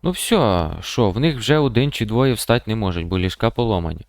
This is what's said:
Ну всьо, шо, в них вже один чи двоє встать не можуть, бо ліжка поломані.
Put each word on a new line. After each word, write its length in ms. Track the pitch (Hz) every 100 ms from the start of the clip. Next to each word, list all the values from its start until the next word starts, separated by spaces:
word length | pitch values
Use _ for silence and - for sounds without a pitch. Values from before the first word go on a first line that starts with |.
Ну 80 | 165
всьо, 600 | 180 - 220 127 90 80 80
шо, 300 | - - 110
в 80 | 95
них 180 | 151 139
вже 200 | 110 151
один 340 | 143 113 139
чи 140 | - 110
двоє 280 | 113 135
встать 340 | 120 - 120 117
не 80 | 110
можуть, 320 | 101 87 85
бо 120 | 92
ліжка 300 | 92 - 113
поломані. 560 | - 117 98 85 80